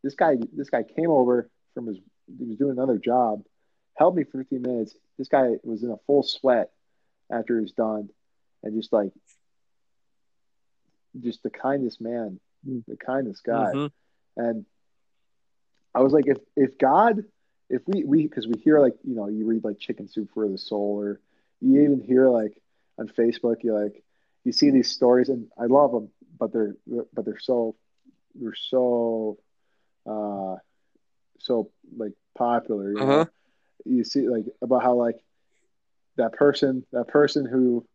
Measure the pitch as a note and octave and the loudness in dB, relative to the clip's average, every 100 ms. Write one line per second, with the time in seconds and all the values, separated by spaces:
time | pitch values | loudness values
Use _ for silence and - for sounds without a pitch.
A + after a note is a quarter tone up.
0 | C#3 - E3 C3 A2+ D3+ C#3 B2 - - | -8 0 2 2 -2 -8 -4 -4 -2 -2
1 | E3 D3 B2 B2 A#2 _ _ - A#2 F#2+ | 2 4 4 2 -2 _ _ -14 -12 -12
2 | _ _ _ B2 A#2+ G#2+ C#3 B2+ C3 A2 | _ _ _ -14 -12 -4 -2 2 2 2
3 | - B2 A#2 G#2+ - _ _ _ _ - | 2 2 2 -2 -10 _ _ _ _ 2
4 | E3 F3+ C#3 C3+ C3 C3 B2+ A#2+ A2 _ | 4 4 -4 -8 -6 -6 -4 -4 -6 _
5 | _ - C3 C#3+ B2+ A2+ A#2+ A2 A#2+ G#2 | _ -14 0 2 2 0 -6 -8 -6 -8
6 | - C#3+ - - C3 B2 - _ _ _ | 2 2 2 -2 2 2 0 _ _ _
7 | _ _ _ A#2 A2+ A#2 G2+ - A2 G#2+ | _ _ _ -6 -2 -2 -2 -4 -4 -4
8 | G#2 _ _ _ _ _ A2 A2 G#2+ A2 | -10 _ _ _ _ _ -8 -6 -2 -2
9 | G2 _ _ _ _ _ _ _ _ _ | -2 _ _ _ _ _ _ _ _ _
10 | _ _ _ _ _ _ _ _ _ _ | _ _ _ _ _ _ _ _ _ _
11 | _ C3 A#2+ - A#2 - C3 C#3 B2 - | _ -10 -8 -8 -10 -6 -4 -2 -4 -6
12 | A2+ A#2+ G#2+ F#2+ _ _ C#3 B2 - - | -8 -6 -8 -12 _ _ -12 -12 -12 -14
13 | - C3+ A#2+ G2 - A#2 G#2+ C3+ D3 _ | -6 -4 -4 -8 -4 -2 0 -2 -6 _
14 | _ _ _ - A#2 A2+ G2+ _ _ _ | _ _ _ -6 -4 -6 -10 _ _ _
15 | _ _ _ _ _ _ _ _ _ B2 | _ _ _ _ _ _ _ _ _ 0
16 | C3+ D3+ C3+ B2+ _ - C3 _ C3+ D#3+ | 4 4 2 -2 _ 0 0 _ 2 4
17 | A#3 G#3 - _ _ _ _ B2+ - G3 | 4 2 -6 _ _ _ _ -6 -2 -4
18 | C#3+ D#3 D3+ - A2+ A2+ D#3 D3+ C3 - | 2 2 2 -6 -6 0 4 6 4 2
19 | C3+ A2+ G2+ G#2+ A2 A2+ A2 G2+ - G#2+ | -8 -6 -6 -4 -2 -2 -4 -8 -10 -10
20 | G2+ - G2+ - G#2+ F#2+ - G#2 G#2 G#2 | -8 -10 -8 -4 -4 -4 -6 -4 -4 -4
21 | G2+ G#2 _ _ _ _ C3 C3+ D3 C3+ | -6 -10 _ _ _ _ 4 6 6 2
22 | A#2 B2+ C3 A#2 G#2+ _ _ _ _ - | 2 4 6 4 -2 _ _ _ _ -14
23 | A2 - A#2 A#2 A#2+ A2+ A#2 G#2+ G#2 - | -8 0 0 0 -4 -2 -2 -2 -4 -8
24 | _ _ _ _ B2 - D3 C3+ A#2 - | _ _ _ _ -4 2 4 4 2 2
25 | B2 B2 B2 B2+ A2+ - A#2 C3+ C#3+ A#2+ | 4 4 2 -2 -8 -8 2 4 4 0
26 | G#2+ _ _ - A2 A#2 G#2 F#2+ - A#2+ | -6 _ _ -8 -4 -2 -4 -6 -10 -10
27 | - - G#2 G#2 - B2 A2+ - _ _ | -8 -8 -8 -8 -2 -2 -2 -8 _ _
28 | _ _ _ - A2+ - - C3 B2 A#2+ | _ _ _ -14 -12 -10 -4 -2 0 0
29 | A#2 A2+ A2 G#2 _ _ _ _ _ _ | -2 -4 -6 -10 _ _ _ _ _ _
30 | - G#2+ G#2 G2 F#2+ F#2 _ _ _ _ | -12 -8 -8 -8 -8 -10 _ _ _ _
31 | _ _ _ _ - A#2+ G2+ _ _ - | _ _ _ _ -4 -4 -4 _ _ -12
32 | G#2+ - _ - A#2+ A#2+ - G#2+ G2 G#2 | -12 -12 _ -4 -2 -2 -2 -6 -4 -2
33 | C3+ C#3+ E3 _ _ _ _ _ - B2+ | 2 2 0 _ _ _ _ _ -2 -2
34 | A2+ C#3 A#2+ A#2 G#2+ - A#2+ B2+ B2 B2 | 0 -2 -2 -2 -6 -10 0 2 2 2
35 | A#2 A#2 _ _ _ _ _ _ _ _ | 0 -4 _ _ _ _ _ _ _ _
36 | _ - A#2 - D3 C#3 C#3 C3 - B2 | _ -4 -4 4 4 4 -2 -2 -6 -6
37 | A#2 D3 D3 D3 C3 C3 B2+ A#2+ - | 0 2 2 0 -2 2 2 0 -4